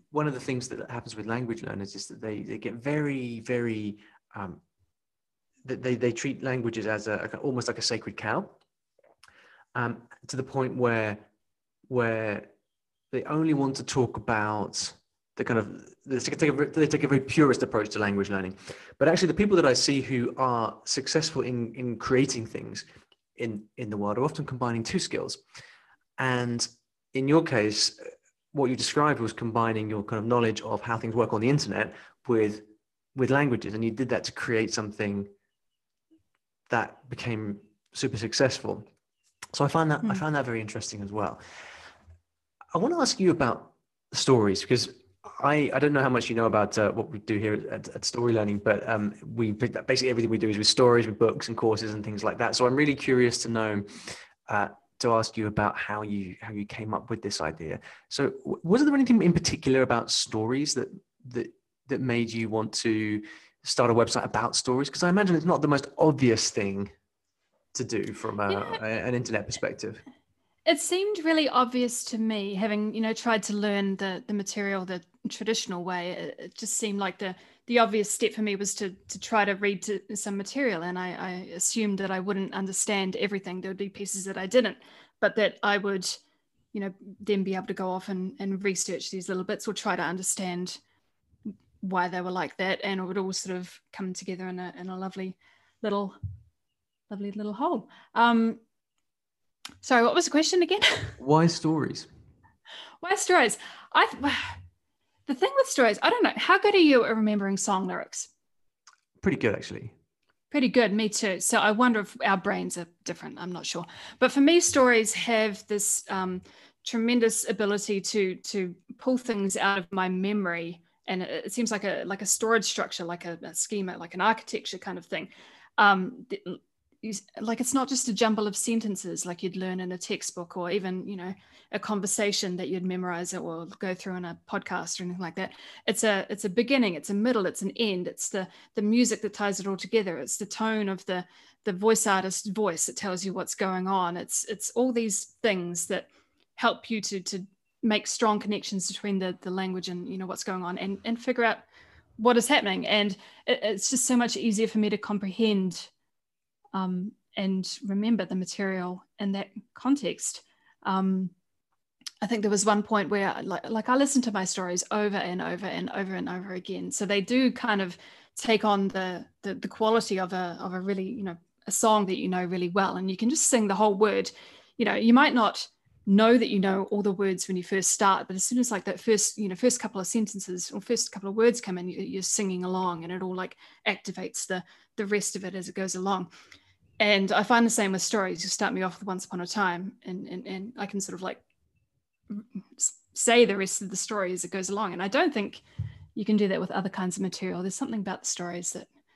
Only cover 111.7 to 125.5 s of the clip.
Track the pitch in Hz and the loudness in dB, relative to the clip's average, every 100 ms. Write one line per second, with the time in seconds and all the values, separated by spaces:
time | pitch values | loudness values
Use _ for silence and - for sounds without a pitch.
111.7 | 214 254 220 190 - 202 196 202 185 185 | 4 4 4 -2 -2 2 2 0 -2 -4
112.7 | 175 170 _ - 170 180 - 175 175 160 | -8 -12 _ -12 -10 -10 -10 -10 -8 -8
113.7 | 170 170 - - - 254 277 277 349 - | -8 -8 -14 -12 0 2 6 8 8 6
114.7 | 294 254 233 214 180 175 220 214 196 - | 6 6 6 4 -2 0 2 2 -2 -4
115.7 | 208 202 - - 190 185 185 - - - | -2 0 -2 -4 -4 -2 -4 -10 -20 -20
116.7 | _ - 233 226 247 226 220 - 190 208 | _ -6 -2 2 4 4 2 -4 -2 0
117.7 | 202 202 202 190 214 190 180 - 208 180 | 0 -2 -2 -2 0 0 -2 -6 -4 -4
118.7 | 175 - - - 254 - 208 196 - 196 | -8 -18 -8 0 0 0 0 0 0 0
119.7 | 196 175 190 185 185 196 208 185 170 170 | 0 -2 -2 0 0 0 0 -2 -4 -6
120.7 | 175 _ _ - 185 185 156 - - 226 | -12 _ _ -6 -6 -4 -6 -6 -4 -2
121.7 | 208 196 151 175 196 196 - 220 226 - | -2 -2 -4 -4 -6 -2 0 2 2 2
122.7 | - - - 170 175 175 165 - - - | -2 -4 -6 -8 -8 -10 -12 -10 -6 -4
123.7 | 208 185 - 170 180 202 220 - - - | -2 -4 -8 -10 0 2 2 -2 -8 -8
124.7 | 185 - 180 - 170 - - - | -10 -10 -10 -8 -8 -8 -18 -20